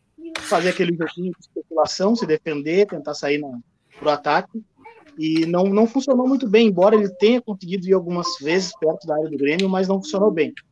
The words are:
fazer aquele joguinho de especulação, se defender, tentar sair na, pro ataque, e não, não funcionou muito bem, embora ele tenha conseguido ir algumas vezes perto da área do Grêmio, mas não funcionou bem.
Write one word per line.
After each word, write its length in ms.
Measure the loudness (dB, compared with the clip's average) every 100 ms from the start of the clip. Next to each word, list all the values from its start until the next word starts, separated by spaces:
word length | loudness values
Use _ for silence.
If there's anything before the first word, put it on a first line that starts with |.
| _ -20 -14 -12
fazer 300 | -2 0 0
aquele 240 | 0 -2
joguinho 380 | -2 -6 -6 -10
de 80 | -10
especulação, 760 | _ -14 -6 -2 -2 0 0 0
se 80 | 0
defender, 640 | -2 -2 -6 -2 2 0
tentar 260 | -2 -10
sair 240 | -6 -2 -2
na, 220 | -4 -12 -16 _ _ -4
pro 100 | -2
ataque, 520 | 0 0 0 -2 -10 -16 _ -20 -20 -20 -6
e 280 | -2 0 2
não, 200 | 2 2
não 220 | 4 2
funcionou 400 | 2 0 0 2
muito 220 | 0 2
bem, 180 | 4 4
embora 280 | 6 4 4
ele 120 | 2
tenha 320 | 2 2 2
conseguido 460 | -2 -10 -8 -8 0
ir 60 |
algumas 340 | 0 2 -4 -6 -6
vezes 320 | -2 -2 -2 -4
perto 300 | -4 -2 -4
da 80 | -4
área 140 | -4
do 80 | -2
Grêmio, 320 | 0 0 0
mas 180 | 0 0
não 140 | -2
funcionou 300 | -2 0 2
bem. 200 | 2 -2 -4 _